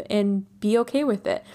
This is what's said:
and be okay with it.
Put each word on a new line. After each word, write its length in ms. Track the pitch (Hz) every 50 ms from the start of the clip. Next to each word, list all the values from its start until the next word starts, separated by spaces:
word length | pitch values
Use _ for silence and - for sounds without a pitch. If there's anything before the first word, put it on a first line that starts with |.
| - -
and 360 | 208 208 202 202 196 196 196 - - -
be 180 | - 208 220 233
okay 240 | 240 240 - 277 302
with 240 | 269 208 190 - -
it. 160 | - - - - -